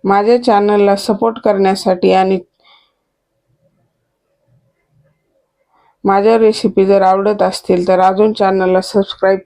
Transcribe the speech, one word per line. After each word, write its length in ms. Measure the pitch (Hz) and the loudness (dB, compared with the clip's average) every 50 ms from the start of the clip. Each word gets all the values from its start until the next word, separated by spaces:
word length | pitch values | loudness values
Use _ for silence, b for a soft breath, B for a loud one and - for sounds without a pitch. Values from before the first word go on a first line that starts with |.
| - | 0
माझ्या 400 | 196 196 202 208 220 240 247 240 | 0 0 2 2 2 0 2 2
चॅनलला 520 | 254 214 202 202 208 208 208 202 202 196 | 2 2 2 2 2 2 2 2 2 0
सपोर्ट 440 | 202 - - 214 202 226 226 226 - | -2 -2 -4 -4 -2 -2 -4 -4 -2
करण्यासाठी 720 | - 214 202 196 196 190 190 196 - 196 185 180 190 185 190 | -2 -2 0 0 0 0 0 -2 -2 -2 -2 0 0 2 2
आणि 260 | 190 190 190 190 185 185 _ _ b b b b b b b b _ _ _ _ _ _ _ _ _ _ _ _ _ _ _ _ _ _ _ _ _ _ _ _ _ _ _ _ _ _ _ _ _ _ _ _ _ _ _ _ _ 147 151 _ _ _ _ _ _ _ _ _ _ _ _ _ _ _ _ _ _ - | 2 2 0 -2 -4 -6 _ _ b b b b b b b b _ _ _ _ _ _ _ _ _ _ _ _ _ _ _ _ _ _ _ _ _ _ _ _ _ _ _ _ _ _ _ _ _ _ _ _ _ _ _ _ _ _ _ _ _ _ _ _ _ _ _ _ _ _ _ _ _ _ _ _ _ -2
माझ्या 340 | 196 196 196 202 220 226 | -2 0 2 2 2 2
रेसिपी 480 | 226 220 214 220 - - 220 - 196 190 | 2 2 0 0 0 -4 -2 0 0 0
जर 160 | 190 196 196 | 2 2 2
आवडत 400 | 190 185 190 196 196 208 208 208 | 2 2 0 0 0 -2 -2 -2
असतील 460 | 190 185 185 - - - 185 180 175 | -2 -4 -4 -8 -4 -2 -2 -2 0
तर 120 | 190 185 180 | 0 0 2
अजून 340 | 185 190 190 190 214 220 214 | 2 0 2 2 0 0 0
चॅनलला 480 | - 208 190 190 190 185 185 185 185 | -2 -2 0 0 0 0 0 0 -2
सबस्क्राईब 580 | 185 - - 202 196 - - - - 190 196 190 190 | -2 -2 -2 -2 -2 -2 -6 -2 -2 0 0 -2 -2